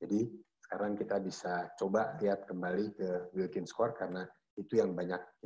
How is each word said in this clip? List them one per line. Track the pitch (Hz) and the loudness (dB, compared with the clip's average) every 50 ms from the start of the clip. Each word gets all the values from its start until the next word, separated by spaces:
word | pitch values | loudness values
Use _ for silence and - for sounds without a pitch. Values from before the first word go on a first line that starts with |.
Jadi | 87 87 101 107 120 117 - - - _ _ _ - | -2 2 2 2 2 0 -2 -8 -16 _ _ _ -10
sekarang | - 90 95 104 104 104 - | -6 -4 -2 0 0 0 -2
kita | 101 - 101 101 | 0 0 0 0
bisa | 95 92 - - - 90 90 87 87 - - - | 0 -2 -4 -4 -2 -2 0 0 -2 -4 -4 -2
coba | 98 98 98 110 113 - - - | 0 2 4 4 2 2 0 2
lihat | 107 101 98 98 - - | 2 2 2 2 0 -4
kembali | 95 90 87 90 90 98 107 107 101 - | -6 -4 -2 0 2 2 0 0 -2 -2
ke | 95 92 90 90 90 90 - 95 | -2 0 0 -2 -2 -2 -2 -2
Wilkin | 92 87 - 98 85 80 | -2 0 -2 -4 -4 -4
score | - - 113 113 - | 0 2 2 2 0
karena | - 95 90 90 92 92 - - _ _ _ _ - | -2 -4 -4 -4 -6 -6 -8 -12 _ _ _ _ -10
itu | 95 - 120 113 | -6 2 4 4
yang | 104 95 90 85 | 4 4 2 0
banyak | 90 87 92 - - - - _ - | 0 -2 -2 -4 -4 -8 -14 _ -14